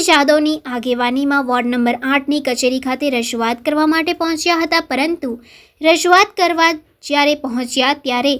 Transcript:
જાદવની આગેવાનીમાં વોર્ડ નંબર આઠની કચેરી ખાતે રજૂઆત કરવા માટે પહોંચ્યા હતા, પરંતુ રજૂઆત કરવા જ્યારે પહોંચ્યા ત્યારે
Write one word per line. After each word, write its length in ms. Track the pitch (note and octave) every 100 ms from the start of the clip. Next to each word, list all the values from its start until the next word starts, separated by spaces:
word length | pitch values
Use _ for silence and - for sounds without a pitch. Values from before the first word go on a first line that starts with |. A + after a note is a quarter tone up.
જાદવની 600 | E4+ D#4+ C#4+ D4+ D4+ D#4 C4+
આગેવાનીમાં 760 | B3 A#3+ B3 A#3+ B3+ C#4+ C#4 B3+
વોર્ડ 200 | B3 A#3+
નંબર 300 | B3 A#3+ A#3+
આઠની 360 | C4 C#4 C4+ D4
કચેરી 400 | C#4+ B3 B3+ C4
ખાતે 240 | C4 C4 D4
રજૂઆત 500 | B3+ A#3 A#3 A3+ A#3+
કરવા 200 | - D4 D#4
માટે 280 | D#4+ D#4+
પહોંચ્યા 480 | E4+ E4 D#4+ F4 E4+
હતા, 180 | E4 E4
પરંતુ 500 | E4 B3+ D4+ E4+ C4 A#3 - - _ _
રજૂઆત 520 | D#4+ E4+ F4 F4+ G#4 -
કરવા 340 | F4 E4 E4 D#4 _ _
જ્યારે 320 | - C#4+ C#4+
પહોંચ્યા 580 | D4 C#4 A#3+ B3 C4 B3+
ત્યારે 380 | C#4+ C4+ B3 C#4